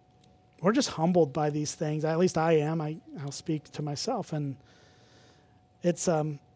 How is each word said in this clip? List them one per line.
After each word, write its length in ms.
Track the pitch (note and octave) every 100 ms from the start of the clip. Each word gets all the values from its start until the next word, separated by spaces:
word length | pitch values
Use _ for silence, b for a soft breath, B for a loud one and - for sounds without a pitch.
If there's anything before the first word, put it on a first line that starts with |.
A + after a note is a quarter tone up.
| _ _ - _ _ _
we're 120 | E3+
just 180 | A#3+ -
humbled 420 | - E3 F3+ D3
by 180 | D3 D3+
these 240 | D3 D3
things. 300 | - D#3 D3+
At 140 | D#3 D#3+
least 180 | F#3 E3
I 180 | D#3+
am. 260 | D#3+ D3 E3
I, 180 | D3+ D#3 - D4
I'll 100 | C#3+
speak 380 | - - D#3 -
to 100 | -
myself. 500 | D3+ C#3+ - A#3+ E3
And 240 | D#3 C#3+ C3+ b b b b b b b b b b b _
it's, 260 | F3 E3 -
um, 320 | D#3 D#3 C#3+ -